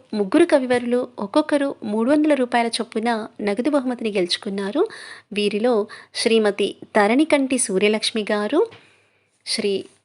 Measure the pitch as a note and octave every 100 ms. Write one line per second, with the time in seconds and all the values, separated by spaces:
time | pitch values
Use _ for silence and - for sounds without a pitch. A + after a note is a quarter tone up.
0 | - G#3+ G3 D4+ E4+ D4+ B3+ B3 A#3+ B3
1 | B3+ - G#3 D4+ D4+ C#4+ C#4 - G#3+ G#3+
2 | A#3 D4+ D4+ C#4 B3 B3 A#3 A3+ A3 A3+
3 | A#3 A3+ A3 - G3+ G3+ B3+ C#4+ B3+ B3
4 | A3+ G3 F3+ - G#3 G3 G3 C#4 A4 -
5 | - - - G3+ G#3 G#3 A#3+ A3+ G#3 -
6 | - - A3+ A3+ G#3+ G3 G3 - - G#3+
7 | G#3 B3 D#4 D4 C4+ C4 - F#3+ G#3 G#3+
8 | - A3+ F#3+ E3 G#3 C#4+ A4+ - _ _
9 | _ _ _ _ - - G#3 F#3+ - _